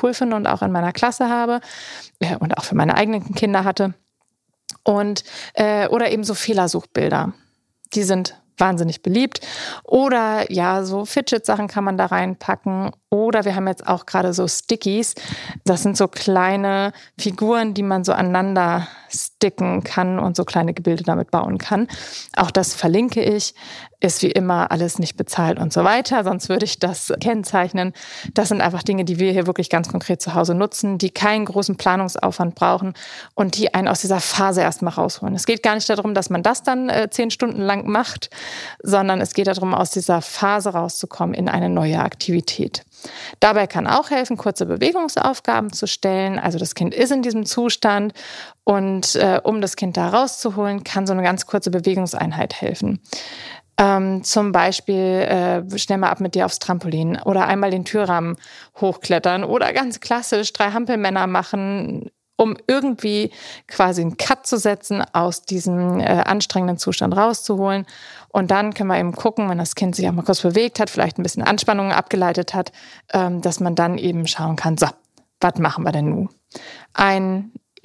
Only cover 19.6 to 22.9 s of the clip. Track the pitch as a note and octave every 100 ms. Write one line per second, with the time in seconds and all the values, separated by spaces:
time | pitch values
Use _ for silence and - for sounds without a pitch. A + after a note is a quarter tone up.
19.6 | F3+ F3+ - - F3+ F#3 F#3+ F3 E3+ F3
20.6 | E3+ E3+ E3+ E3 F3 E3+ F3 E3+ - F#3+
21.6 | - G#3 A#3+ - - - - - F3+ F#3+
22.6 | F3 - E3